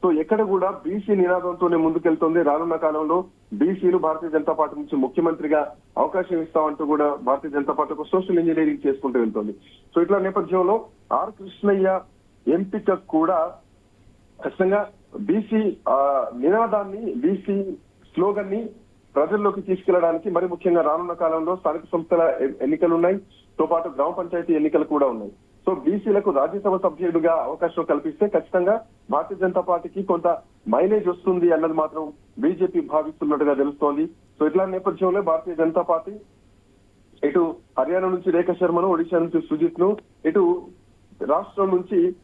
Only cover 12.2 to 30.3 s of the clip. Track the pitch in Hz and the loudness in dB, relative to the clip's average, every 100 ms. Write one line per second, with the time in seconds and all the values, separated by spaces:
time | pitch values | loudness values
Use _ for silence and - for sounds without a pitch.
12.2 | _ _ - 170 190 214 208 185 - 160 | _ _ -2 0 0 -4 -2 -2 0 0
13.2 | 165 180 165 - _ _ _ _ _ _ | 2 0 -2 -6 _ _ _ _ _ _
14.2 | _ _ 143 - 185 202 202 - _ - | _ _ -12 0 2 2 -2 -10 _ -12
15.2 | 208 202 214 220 214 165 - 131 139 139 | -2 -2 0 0 0 -2 0 2 2 2
16.2 | 127 123 139 208 226 208 196 196 226 240 | -2 -2 2 2 2 0 -4 -8 -6 -2
17.2 | 285 - - 196 196 151 _ _ - - | 0 -2 -2 -4 -4 -8 _ _ -12 -2
18.2 | 190 202 196 202 220 - - _ _ 139 | -2 0 -4 -4 -6 -12 -20 _ _ -2
19.2 | 151 208 202 196 196 185 - 180 170 165 | 0 2 0 -2 -4 -4 2 2 2 0
20.2 | 196 170 180 170 185 170 151 160 175 170 | -2 -2 -2 -2 2 2 2 0 -4 -2
21.2 | 170 160 160 185 170 156 - 170 160 170 | 0 0 -2 -2 -2 -4 -4 -6 0 2
22.2 | 165 - 135 - 131 151 170 165 170 196 | 4 2 -2 -2 -2 2 2 4 2 2
23.2 | - - _ - 156 165 170 135 147 180 | -4 -20 _ -4 0 0 -2 -2 -2 -2
24.2 | 175 175 170 160 151 165 151 151 139 117 | -4 -4 0 2 4 2 2 2 2 0
25.2 | 101 - _ _ - 180 139 202 220 202 | -8 -14 _ _ -4 0 0 0 2 2
26.2 | 202 139 151 196 196 185 185 156 175 165 | 2 0 0 -2 -2 0 0 -2 -2 0
27.2 | 160 165 127 156 170 170 156 147 156 147 | 2 0 -2 -4 -4 -4 -2 -2 -2 -2
28.2 | 208 170 - 185 180 220 - _ _ 139 | 0 0 -2 0 2 0 -2 _ _ -2
29.2 | 165 190 185 180 180 170 170 - 190 170 | -2 -4 -2 -2 0 -2 -2 -8 -2 0
30.2 | 170 | 2